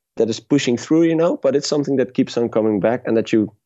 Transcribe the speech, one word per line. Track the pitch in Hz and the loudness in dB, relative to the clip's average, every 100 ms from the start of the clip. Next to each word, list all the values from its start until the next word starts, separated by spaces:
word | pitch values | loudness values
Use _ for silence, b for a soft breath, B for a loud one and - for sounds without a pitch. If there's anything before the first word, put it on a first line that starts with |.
| _ - | _ -2
that | 113 | -2
is | 107 | -2
pushing | - 143 127 117 | -2 0 0 -2
through, | - 160 | 0 2
you | 165 | 2
know, | 160 170 294 | 2 0 0
but | 139 139 | 0 0
it's | - | 0
something | 147 135 135 | -2 0 -2
that | 123 | 0
keeps | - - 120 | -2 -2 -2
on | 117 | -2
coming | 113 110 104 | 0 0 0
back | 110 127 - | 0 -2 -2
and | 113 | -2
that | - | 2
you | 113 104 - | 0 0 -6